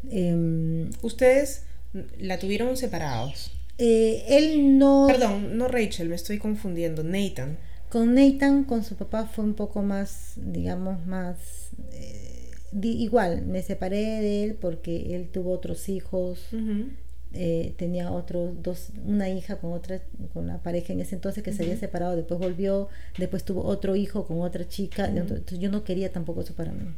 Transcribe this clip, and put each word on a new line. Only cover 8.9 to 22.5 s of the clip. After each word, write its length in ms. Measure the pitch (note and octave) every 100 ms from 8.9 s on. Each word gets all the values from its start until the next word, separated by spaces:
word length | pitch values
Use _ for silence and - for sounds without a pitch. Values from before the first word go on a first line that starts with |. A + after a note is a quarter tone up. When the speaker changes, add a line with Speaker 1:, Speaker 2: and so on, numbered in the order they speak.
Speaker 1:
papá 320 | G3 F#3+ A3 G#3+
fue 180 | -
un 100 | G#3+
poco 280 | G#3 G#3 G#3
más, 520 | G3+ G3 G3 - - -
digamos, 680 | F#3 E3+ F3+ F3+ F#3+ F#3+ E3+
más, 300 | F#3 F3+ F3 - - - - -
eh, 600 | - - - - - - - -
di-, 320 | G3 A3+ A3+
igual, 420 | A3+ A#3 F#3 F3 -
me 140 | F#3
separé 580 | F3+ F#3+ F#3 G3+ G#3+ A3
de 240 | G#3 G3+
él 100 | G#3
porque 640 | G#3+ F3+ E3 - E3 F3+ F3+
él 120 | F3
tuvo 180 | F#3+ F3+
otros 380 | F3+ F3+ E3+ -
hijos, 580 | F#3+ - F#3 F3+ F3+ -
Speaker 2:
Ujú. 380 | A3+ A3 G#3 B3+ C4+ - - -
Speaker 1:
eh, 400 | - E3+ E3 E3+ -
tenía 340 | F3 F3+ F3
otros 520 | F3+ F3 E3+ F3 F3
dos, 260 | F3+ F3+ - G#3+
una 240 | G3+ G#3 F#3+
hija 280 | F#3 F3 G3
con 160 | E3+
otra, 260 | E3+ F3+ F#3 - - F3
con 140 | E3 E3+
la 160 | F3
pareja 320 | F3 F3 E3+
en 60 | F#3
ese 140 | F3+
entonces 280 | F3+ G3 G3
que 100 | F#3+
se 100 | G3+
había 120 | E3+
Speaker 2:
Ujú. 60 | G#3+
Speaker 1:
separado, 360 | G3 F3 F3 F3
después 240 | E3 F3
volvió, 480 | F3+